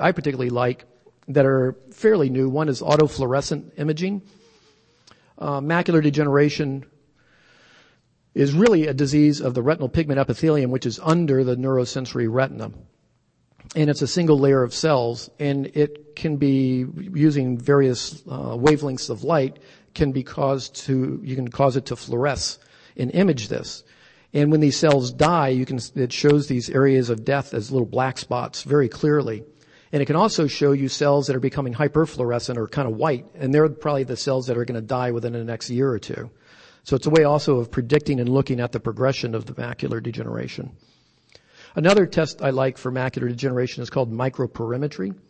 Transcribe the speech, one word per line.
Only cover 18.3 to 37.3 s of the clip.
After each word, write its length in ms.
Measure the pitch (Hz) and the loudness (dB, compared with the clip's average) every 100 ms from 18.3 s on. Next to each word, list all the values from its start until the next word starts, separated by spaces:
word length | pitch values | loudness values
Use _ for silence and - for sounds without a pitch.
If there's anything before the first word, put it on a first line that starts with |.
| 131 131 | -10 -8
wavelengths 560 | 117 139 151 143 127 - | 2 2 4 0 -6 -8
of 140 | 110 | -6
light, 340 | 131 165 135 131 - - _ | 0 0 0 -6 -20 -20 _
can 180 | - 147 | -2 0
be 100 | 131 | 0
caused 540 | 127 - 139 135 120 - - | -6 -2 -2 -2 -6 -12 -2
to, 340 | 131 127 135 | -2 -2 -6
you 100 | 160 | -8
can 140 | 131 123 | -8 -8
cause 280 | - 139 127 | 0 2 2
it 100 | - | -4
to 100 | 123 | -10
fluoresce 640 | - 120 143 131 - - _ _ _ - | -6 -2 -2 -2 -6 -10 _ _ _ -6
and 140 | 127 | -2
image 380 | 170 196 135 104 | 2 2 2 -2
this. 340 | - - - _ _ _ _ _ | -8 -8 -16 _ _ _ _ _
And 200 | 143 147 | 0 4
when 80 | 156 | 4
these 160 | 147 131 | 4 4
cells 340 | 160 139 123 | 4 4 2
die, 380 | 123 156 170 135 | 0 2 4 2
you 180 | 127 127 | 0 -2
can, 140 | 131 - 139 | -6 -8 -4
it 160 | 123 | -4
shows 340 | - 147 147 139 | 2 4 4 2
these 240 | 127 117 | -4 0
areas 400 | 131 139 131 120 | 2 4 4 2
of 140 | 113 | -2
death 300 | 113 139 - | -2 -2 -2
as 180 | 120 107 | -8 -4
little 140 | 131 110 | -2 -2
black 320 | 123 131 123 | -2 -2 -4
spots 440 | - 120 - - | -6 -6 -6 -10
very 260 | 131 147 123 | 0 0 0
clearly. 540 | - 151 147 123 107 - _ _ _ _ | 0 0 0 -2 -8 -12 _ _ _ _
And 100 | 147 | -4
it 60 | 139 | 0
can 100 | 156 | 2
also 300 | 214 - 147 | 2 2 -2
show 260 | - 143 | 2 2
you 160 | 139 135 | 2 0
cells 380 | - 147 143 135 | 0 2 2 0
that 80 | |
are 60 | 131 | -2
becoming 340 | 131 147 135 | -2 -4 -6
hyperfluorescent 800 | 120 147 151 160 - 120 120 123 120 | -2 0 2 0 -2 -2 -2 -4 -6
or 120 | 107 | -4
kinda 220 | - 127 | -2 -4
white, 360 | 110 156 123 - | 0 0 -2 -6
and 180 | - 135 | -8 0
they're 180 | 147 156 | 4 2
probably 340 | - 151 143 | 0 -4 -2
the 120 | 131 120 | -2 -4
cells 300 | 139 131 127 | -2 -2 -2
that 120 | 120 | -4
are 80 | 120 | -4
gonna 140 | 117 | -6
die 280 | 110 127 123 | -4 -2 -2
within 220 | 117 117 | -2 -4
the 100 | 117 | -6
next 280 | 117 113 - | -8 -10 -6
year 200 | 123 135 | -2 0
or 80 | 110 | -2
two. 320 | - - 117 - _ - - _ | -6 -10 -12 -18 _ -20 -20 _
So 120 | - 131 | -2 0
it's 100 | 151 | 4
a 40 | |
way 140 | 160 | 4
also 340 | 147 | 6